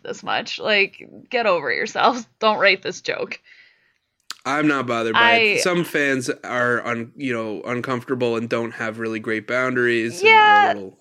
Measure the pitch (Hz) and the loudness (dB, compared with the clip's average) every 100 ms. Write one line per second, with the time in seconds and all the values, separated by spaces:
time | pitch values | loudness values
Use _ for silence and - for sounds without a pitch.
0 | - 208 107 110 220 - 220 208 190 - | -12 -10 -4 -4 -4 -6 0 2 0 -4
1 | 55 95 - - 214 170 135 78 220 - | -20 -20 -4 0 2 0 0 -2 -2 2
2 | 220 247 - _ 220 214 196 190 - 180 | 2 2 -8 _ 0 4 4 2 -2 -8
3 | - - 214 - _ - _ _ _ _ | -6 -6 -6 -10 _ -20 _ _ _ _
4 | _ _ - - 131 147 151 139 123 117 | _ _ -18 -10 -4 0 2 0 0 -2
5 | 113 226 233 233 214 180 185 175 - 156 | 2 4 4 4 2 2 0 0 -2 0
6 | 143 135 123 - 98 123 123 120 117 117 | 0 0 -4 -8 -6 -2 0 0 -2 -6
7 | 117 - 135 117 110 95 117 123 135 123 | -8 -8 -4 -4 -4 -6 -6 -6 -4 -6
8 | 120 123 120 113 117 117 113 - 113 113 | -4 -2 0 -2 -2 -2 -4 -6 -6 -4
9 | 113 110 113 110 104 123 127 127 120 117 | -6 -4 -4 -4 -2 -2 0 2 2 2
10 | 117 - 427 440 427 415 392 202 95 - | 0 0 4 6 6 4 2 -2 -8 -16